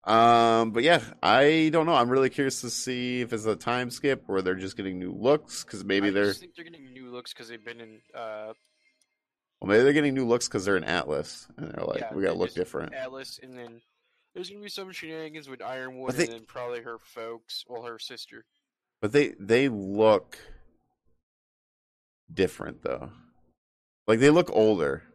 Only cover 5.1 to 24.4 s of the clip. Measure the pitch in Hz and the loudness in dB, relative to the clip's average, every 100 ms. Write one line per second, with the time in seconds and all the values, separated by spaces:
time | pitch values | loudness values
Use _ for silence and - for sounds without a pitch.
5.1 | 90 113 151 - - - 104 98 98 101 | -2 2 2 0 -16 -14 -12 0 2 2
6.1 | 98 101 92 - - 165 170 135 127 127 | 2 2 0 -10 -20 -20 -20 -20 -20 -14
7.1 | 123 123 - 117 117 107 117 113 110 _ | -14 -14 -18 -16 -16 -14 -16 -18 -20 _
8.1 | - 113 107 107 110 _ _ _ _ _ | -14 -10 -10 -12 -14 _ _ _ _ _
9.1 | _ _ _ _ _ - 107 131 147 147 | _ _ _ _ _ 4 6 6 4 2
10.1 | 135 123 120 - 110 95 95 - 87 73 | 0 0 0 0 -4 0 0 0 -2 -2
11.1 | 73 78 - - - 156 - - - - | -4 -4 -12 -20 -14 -12 -8 -6 -4 -4
12.1 | - 92 87 90 - 90 73 80 135 131 | -2 0 0 -4 -4 -6 -6 -8 -10 -10
13.1 | 131 131 - 131 127 120 117 _ _ _ | -12 -16 -18 -18 -18 -18 -20 _ _ _
14.1 | _ _ - 180 202 208 202 190 180 160 | _ _ -14 -14 -14 -14 -12 -12 -12 -12
15.1 | 160 156 156 139 131 131 131 131 127 131 | -12 -12 -14 -16 -12 -10 -8 -10 -8 -8
16.1 | 127 117 117 113 131 123 120 113 113 _ | -8 -10 -14 -16 -12 -10 -10 -10 -16 _
17.1 | - 113 117 _ 107 - 120 120 113 - | -14 -12 -14 _ -14 -12 -14 -14 -14 -14
18.1 | 120 - 113 _ _ _ _ _ _ 107 | -16 -18 -20 _ _ _ _ _ _ 0
19.1 | 139 139 - 98 117 139 110 95 101 110 | 2 2 -2 2 2 2 -2 -4 4 6
20.1 | 101 - - - - _ _ _ _ 539 | 6 2 -20 -20 -20 _ _ _ _ _
21.1 | 508 _ _ _ _ _ _ _ _ _ | _ _ _ _ _ _ _ _ _ _
22.1 | _ _ 82 92 - - - - 64 - | _ _ -2 -2 -2 -12 -8 -8 -6 -10
23.1 | - _ _ _ _ _ _ _ _ - | -18 _ _ _ _ _ _ _ _ 0
24.1 | 113 143 156 | 6 8 6